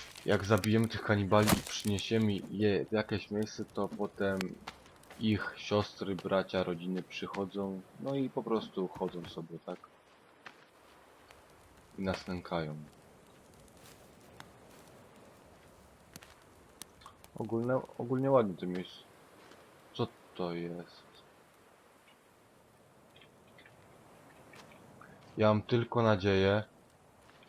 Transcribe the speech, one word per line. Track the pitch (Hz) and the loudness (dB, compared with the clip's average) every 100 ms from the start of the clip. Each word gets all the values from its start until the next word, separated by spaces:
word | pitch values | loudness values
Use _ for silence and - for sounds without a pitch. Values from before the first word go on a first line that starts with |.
| - - | -6 -6
Jak | - 104 | 0 2
zabijemy | 98 107 107 110 113 | 4 4 4 4 2
tych | - | -2
kanibali | - 104 98 104 107 - | 0 2 4 6 6 4
i | |
przyniesiemy | - - 107 98 - 110 110 | 0 -4 -2 -2 0 2 2
je | 98 - 95 107 95 | 0 -2 0 2 2
w | - | 2
jakieś | 107 107 104 - | -2 0 -4 -2
miejsce, | 104 107 - | -4 -4 -6
to | 104 - 98 | -8 -4 -4
potem | 110 101 - 101 95 92 - - - - - - - | -4 -6 -2 -2 0 -4 -8 -14 -16 -20 -20 -20 -2
ich | 113 101 - - | 0 2 -2 -8
siostry, | - 104 101 - 98 | 0 0 0 -4 -6
bracia, | 90 95 95 92 95 | -4 0 0 2 0
rodziny | 90 85 90 92 | 0 -2 -4 -4
przychodzą, | 82 - 92 98 98 101 98 95 - - | -6 -8 -6 -4 -4 -4 -4 -6 -10 -10
no | 135 | -4
i | 139 127 | -2 -2
po | - | -4
prostu | 110 107 - - 92 | -2 -2 -2 -6 -4
chodzą | - 92 87 | -4 -6 -6
sobie, | 85 85 82 82 | -10 -12 -12 -12
tak? | - - - - - - - - - - - - - - - - - - - - - - - - | -10 -12 -14 -20 -20 -20 -20 -20 -20 -20 -20 -20 -20 -20 -20 -20 -20 -20 -20 -20 -20 -20 -18 -6
I | |
nas | 95 90 - | -4 -2 -4
nękają. | 90 - 87 76 76 73 - - - - - - - - - - - - - - - - - - - - - - - - - - - - - - - - - - - - - - - - - - - - | -8 -4 -4 -4 -8 -12 -20 -20 -20 -20 -20 -20 -20 -20 -20 -20 -20 -20 -20 -20 -20 -20 -20 -20 -20 -20 -20 -20 -20 -20 -20 -20 -20 -20 -20 -20 -20 -20 -20 -20 -20 -20 -20 -20 -20 -20 -20 -20 -20 -14
Ogólne, | - 110 113 120 131 - - | -10 -4 -2 0 0 -2 -8
ogólnie | 123 131 135 | -2 0 6
ładnie | 135 107 82 | 6 4 0
to | |
miejsce. | 90 90 87 - - - - - - - - - - | -4 -4 -6 -14 -20 -20 -20 -20 -20 -20 -20 -20 -10
Co | - 120 - - | -4 -4 -6 -12
to | - 90 | -6 -4
jest? | 85 85 87 85 - - - - - - - - - - - - - _ _ - - _ - - - - - - - - - - - - - - - - - - - - - - - - - - - | -2 -6 -8 -12 -18 -20 -20 -20 -20 -20 -20 -20 -20 -20 -20 -20 -20 _ _ -20 -20 _ -20 -20 -20 -20 -20 -20 -20 -20 -20 -20 -20 -20 -20 -20 -20 -20 -20 -20 -20 -20 -20 -20 -20 -20 -20 -8 4
Ja | 107 | 6
mam | 107 | 4
tylko | - 120 117 120 | 4 0 2 2
nadzieję, | 113 101 98 95 98 104 107 - - - - - - - | 4 4 4 4 6 4 0 -12 -20 -20 -20 -20 -20 -20